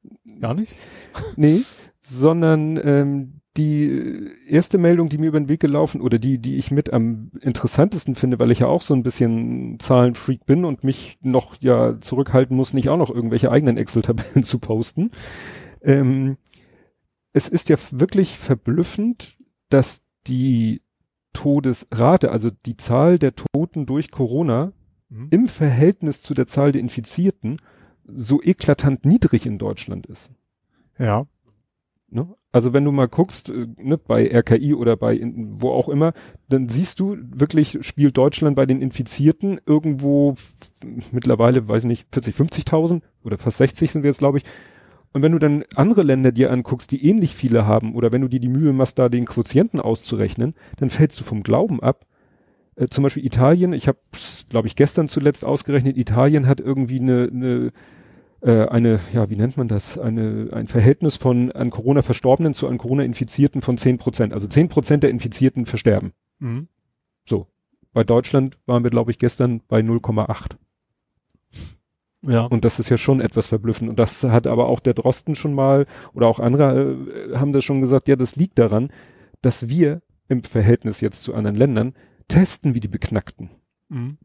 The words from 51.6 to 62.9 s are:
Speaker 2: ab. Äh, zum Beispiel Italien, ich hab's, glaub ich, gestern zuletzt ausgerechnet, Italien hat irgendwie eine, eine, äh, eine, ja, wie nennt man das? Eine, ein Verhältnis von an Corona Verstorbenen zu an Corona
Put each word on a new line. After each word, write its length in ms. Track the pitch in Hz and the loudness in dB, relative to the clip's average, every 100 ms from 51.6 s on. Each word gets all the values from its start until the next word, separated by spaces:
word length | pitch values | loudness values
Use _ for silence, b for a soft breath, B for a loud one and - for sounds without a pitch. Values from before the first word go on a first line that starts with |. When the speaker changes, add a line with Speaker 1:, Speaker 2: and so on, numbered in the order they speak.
| 202 123 | 0 0
Speaker 2:
ab. 220 | 120 - _ _ _ _ _ _ _ - | -2 -2 _ _ _ _ _ _ _ -6
Äh, 120 | 127 | -4
zum 140 | - | 0
Beispiel 220 | 139 127 123 | 0 2 2
Italien, 460 | 117 131 175 180 | 4 4 4 2
ich 160 | 147 - | 0 -2
hab's, 580 | - _ - - - - | -2 _ -20 -18 -20 -6
glaub 160 | 117 | -2
ich, 120 | 107 - | -2 2
gestern 320 | 143 - 151 | 2 2 -2
zuletzt 360 | - 143 139 | 0 0 0
ausgerechnet, 520 | - 139 - 139 131 127 | -2 -4 0 0 0 -2
Italien 500 | 117 110 139 151 131 | -2 2 4 4 2
hat 140 | 135 | 0
irgendwie 400 | 127 135 123 127 | 0 -2 -2 -2
eine, 280 | 127 123 123 | 0 2 0
eine, 400 | 123 127 123 123 - b b b b b b | -4 -4 -2 -4 -8 b b b b b b
äh, 280 | 123 113 110 | 2 4 4
eine, 320 | 117 117 110 90 | 4 4 2 0
ja, 160 | 113 101 | -2 -2
wie 40 | 104 | 0
nennt 200 | 120 131 | -2 -2
man 100 | 120 | -2
das? 320 | 104 - - | -4 -6 -8
Eine, 520 | 117 113 110 107 110 | -4 -2 -4 -4 -8
ein 160 | 113 113 | -8 -2
Verhältnis 480 | 117 110 - 156 - | 4 4 4 0 0
von 340 | 131 123 123 | 0 2 0
an 200 | - 120 | -2 -6
Corona 320 | 117 117 143 | -4 0 0
Verstorbenen 520 | - 117 127 135 160 | 0 0 2 2 2
zu 140 | 139 135 | -2 -4
an 100 | 123 | -4
Corona 240 | 120 | -2